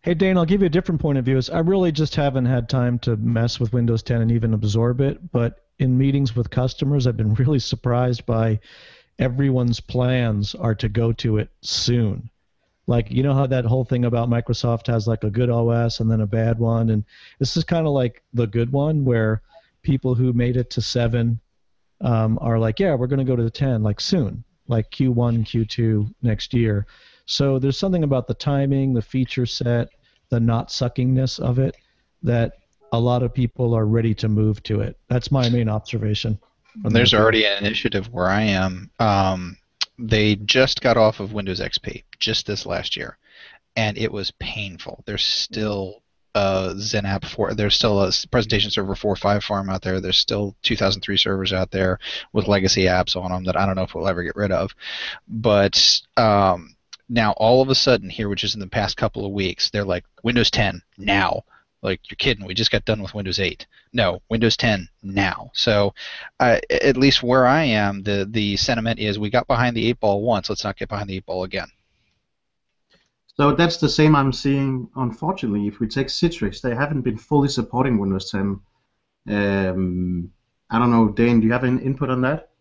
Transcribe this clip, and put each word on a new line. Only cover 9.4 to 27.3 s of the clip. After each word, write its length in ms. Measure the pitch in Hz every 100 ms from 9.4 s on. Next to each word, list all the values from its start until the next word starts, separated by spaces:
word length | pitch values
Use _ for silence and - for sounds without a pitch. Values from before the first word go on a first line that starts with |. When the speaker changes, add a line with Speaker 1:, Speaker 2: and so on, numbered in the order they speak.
| 139 127 120 117
Speaker 1:
plans 760 | - 123 123 127 120 107 101
are 200 | - 117 110
to 120 | 110
go 240 | 104 117
to 240 | 117 120 107
it 140 | - _
soon. 680 | - - - 120 110 95 113 _ _ _ _ _ -
Like, 240 | 120 113
you 120 | 123
know 120 | 135
how 120 | 135 139
that 180 | 131 120
whole 180 | 127
thing 220 | 123 127 120
about 240 | 117 117
Microsoft 560 | 117 - 120 120 117 -
has, 200 | 117 107
like, 180 | 113
a 60 | 107
good 200 | 101 123
O 180 | 117 117
S 320 | 117 117 -
and 100 | 113
then 120 | 110
a 40 | 104
bad 320 | 110 113 117
one, 300 | 117 113 113
and 160 | 107 104 - - _
this 200 | 135 -
is 60 |
kinda 260 | 160 170 160
like 320 | 139 123 - _
the 140 | 120 117
good 260 | 117 120
one 320 | 139 147 156
where 380 | 135 117 110 110 - - _ _
people 320 | - 135 131
who 180 | 120 127
made 240 | 120 120 123
it 140 | 120
to 100 | -
seven, 600 | 110 123 120 120 117 113 _ _ _ _ _ _
um, 380 | 127 113 110 110
are 180 | 117 113
like, 220 | 113 110
"Yeah, 140 | 196
we're 120 | 139 127
gonna 180 | 135
go 120 | 131 123
to 60 |
the 80 | 117
ten, 320 | - 135 117
like, 180 | 107 104
soon, 420 | - 190 113 - - _ -
like, 240 | 117 104
Q 220 | - 131
one, 320 | 120 120 117
Q 220 | 110 120 110
two 400 | - 113 107 104 -
next 320 | 120 107 -
year." 320 | 123 113 104 104 - - _
So 340 | -